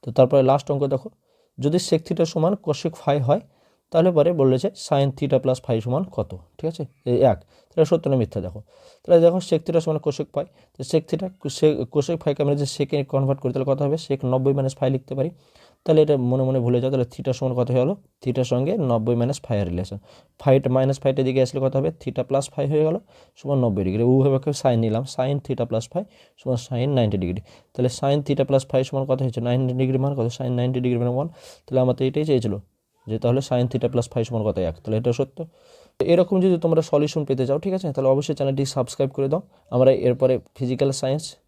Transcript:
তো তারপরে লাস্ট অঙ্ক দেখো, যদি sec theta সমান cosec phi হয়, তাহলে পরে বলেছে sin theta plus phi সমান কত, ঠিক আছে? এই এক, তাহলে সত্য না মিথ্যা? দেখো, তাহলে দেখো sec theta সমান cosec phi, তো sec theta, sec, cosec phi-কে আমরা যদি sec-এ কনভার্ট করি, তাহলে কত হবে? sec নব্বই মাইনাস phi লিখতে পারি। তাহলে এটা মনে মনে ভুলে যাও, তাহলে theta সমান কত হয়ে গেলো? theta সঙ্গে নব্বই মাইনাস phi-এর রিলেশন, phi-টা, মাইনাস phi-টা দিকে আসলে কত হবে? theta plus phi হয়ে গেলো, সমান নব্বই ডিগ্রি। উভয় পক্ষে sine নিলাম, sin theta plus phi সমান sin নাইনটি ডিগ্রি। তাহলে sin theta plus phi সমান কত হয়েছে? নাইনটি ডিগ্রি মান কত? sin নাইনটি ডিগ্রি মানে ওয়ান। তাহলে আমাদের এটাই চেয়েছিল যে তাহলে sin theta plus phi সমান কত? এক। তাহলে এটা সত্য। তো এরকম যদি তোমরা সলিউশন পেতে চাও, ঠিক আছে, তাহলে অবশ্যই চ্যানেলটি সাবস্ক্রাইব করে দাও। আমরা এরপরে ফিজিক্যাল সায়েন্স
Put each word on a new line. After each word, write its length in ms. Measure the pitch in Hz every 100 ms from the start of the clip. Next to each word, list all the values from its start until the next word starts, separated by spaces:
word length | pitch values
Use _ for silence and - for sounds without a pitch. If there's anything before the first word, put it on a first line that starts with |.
তো 100 | -
তারপরে 300 | 117 127 139
লাস্ট 280 | 131 139 -
অঙ্ক 160 | 143 139
দেখো, 240 | 135 220 _ _ _ _ -
যদি 160 | 135 175
sec 220 | - 160
theta 260 | - 165
সমান 300 | 165 165 160
cosec 360 | 202 - 147 165
phi 300 | - - 143
হয়, 200 | 127 175 - _ _ _ _
তাহলে 220 | 165 180
পরে 200 | 165 147
বলেছে 380 | 170 135 131 196 - -
sin 200 | 143 139
theta 280 | 135 143 135
plus 160 | 139 127
phi 160 | - 113
সমান 240 | 120 131
কত, 300 | 185 - 101 92 - -
ঠিক 100 | 160
আছে? 160 | 160 147 _
এই 180 | - 120
এক, 160 | 131 104
তাহলে 440 | - _ _ -
সত্য 240 | 156 165 156
না 80 | 135
মিথ্যা? 240 | 107 110
দেখো, 200 | 90 104 - _ - _
তাহলে 180 | - 170
দেখো 180 | 170 180
sec 220 | 180 - 165
theta 140 | 165
সমান 160 | 160 156
cosec 320 | 151 143 147
phi, 100 | -
তো 360 | - _ _ _
sec 180 | 135 160 156
theta, 180 | - 190 - 143
sec, 240 | - 156 151 123
cosec 220 | 147 139 165
phi-কে 260 | - 143
আমরা 120 | 143
যদি 120 | 143 139 -
sec-এ 280 | 139 147
কনভার্ট 360 | 139 135 135 139
করি, 120 | 131
তাহলে 140 | 127 135
কত 140 | 135
হবে? 140 | 143 160
sec 220 | - 139
নব্বই 280 | 127 131 131
মাইনাস 240 | 139 135 -
phi 140 | 135
লিখতে 240 | 135 -
পারি। 160 | 135 147 170 _ _ _ _
তাহলে 180 | - 156
এটা 140 | 151 143
মনে 260 | 123 131
মনে 180 | 131 131
ভুলে 200 | 120 123
যাও, 100 | 131
তাহলে 140 | 135
theta 280 | 120 - -
সমান 220 | 123 131
কত 160 | 123 123
হয়ে 100 | 127
গেলো? 160 | 131 202 _ _
theta 220 | - 127
সঙ্গে 340 | 123 123 139 208
নব্বই 360 | 135 113 110
মাইনাস 260 | 120 120 139
phi-এর 280 | - 107 92
রিলেশন, 300 | 87 95 101 _ - _ _
phi-টা, 300 | 143 135 135
মাইনাস 300 | 127 131 135
phi-টা 220 | 139 135
দিকে 200 | 131 131
আসলে 180 | 127 139
কত 160 | 131 135
হবে? 140 | 151 160
theta 220 | - 127 123
plus 160 | 135 135
phi 160 | - 143
হয়ে 160 | 151
গেলো, 160 | 156 180 _ - _ _
সমান 220 | 139 139
নব্বই 200 | 120 95
ডিগ্রি। 180 | 95 101
উভয় 280 | 117 131 139
পক্ষে 160 | 135 143
sine 300 | 143 135 117
নিলাম, 180 | 113 113
sin 340 | 135 - 131 143 -
theta 180 | 127 117
plus 140 | 117 -
phi 100 | 175 202 _ _ _
সমান 200 | - 123
sin 320 | 123 123 131
নাইনটি 300 | 135 113 101
ডিগ্রি। 220 | 87 92 - - _
তাহলে 160 | - 123
sin 300 | - 139 143 139
theta 180 | 139 135
plus 160 | 139 -
phi 120 | 131
সমান 220 | 135 135 131
কত 160 | 127
হয়েছে? 180 | 131 117
নাইনটি 340 | 120 123 127
ডিগ্রি 240 | 127 131 131
মান 160 | 139
কত? 120 | 139 117
sin 240 | 120 127
নাইনটি 300 | 123 123 127
ডিগ্রি 180 | 123 120
মানে 120 | 123
ওয়ান। 180 | 123 160 - - -
তাহলে 160 | - 127
আমাদের 260 | 127 127 131
এটাই 180 | 143
চেয়েছিল 340 | 156 131 113 92 - _ _ _ -
যে 120 | 110
তাহলে 220 | 117 123
sin 260 | 131 123 120
theta 160 | 123 120
plus 140 | 123 117
phi 120 | 127
সমান 180 | 110 117
কত? 140 | 107 98
এক। 160 | 87
তাহলে 220 | 80 - 110
এটা 160 | 123
সত্য। 320 | 117 131 - 165 _ _ - _ _
তো 60 |
এরকম 360 | - 175 180 190
যদি 180 | 190 175
তোমরা 240 | 165 160
সলিউশন 420 | 160 147 151 160
পেতে 220 | 147 131 127
চাও, 120 | 143
ঠিক 140 | 190
আছে, 200 | 190 180
তাহলে 160 | 139 135
অবশ্যই 260 | 135 147
চ্যানেলটি 300 | 147 139 135
সাবস্ক্রাইব 460 | 135 143 120 - 135
করে 180 | 139 139
দাও। 140 | 160 - _ _
আমরা 220 | 123 131
এরপরে 460 | 135 127 123 131 127 -
ফিজিক্যাল 360 | - 127 127 139
সায়েন্স 440 | 131 131 147 - -